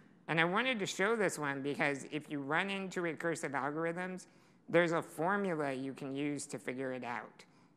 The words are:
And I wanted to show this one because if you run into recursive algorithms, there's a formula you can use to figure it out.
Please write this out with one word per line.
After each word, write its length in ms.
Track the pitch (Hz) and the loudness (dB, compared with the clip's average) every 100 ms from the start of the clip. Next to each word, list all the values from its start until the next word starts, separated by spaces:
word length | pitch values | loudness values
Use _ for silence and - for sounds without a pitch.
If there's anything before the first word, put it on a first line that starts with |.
| - - - | -20 -12 0
And 120 | 160 | 4
I 40 | |
wanted 340 | 165 196 254 240 | 4 4 2 0
to 60 | 180 | 0
show 300 | - 196 233 | 2 2 4
this 220 | 185 - | 2 0
one 240 | 147 139 | -2 -2
because 420 | 139 127 147 139 - | -2 2 2 0 -2
if 200 | 151 - | -6 -4
you 100 | 147 | -6
run 280 | 139 160 196 | 0 0 2
into 320 | 196 190 185 | -2 -4 -2
recursive 520 | 170 143 170 160 151 | -2 -2 -2 -2 -2
algorithms, 720 | 135 135 151 165 170 185 185 - - - - - | -2 -2 -2 -2 -2 -6 -8 -12 -20 -20 -20 2
there's 240 | 170 170 | 4 6
a 100 | 165 | 4
formula 680 | - - 165 202 196 156 143 | 0 -2 2 2 2 2 0
you 200 | 131 135 | 0 -4
can 220 | 127 139 | -6 -6
use 320 | 135 147 143 - | -2 -2 -2 -4
to 120 | 127 | -8
figure 340 | - 127 131 | -6 -4 -4
it 120 | 127 | -4
out. 400 | 120 117 117 - - - - | -4 -6 -6 -14 -20 -20 -20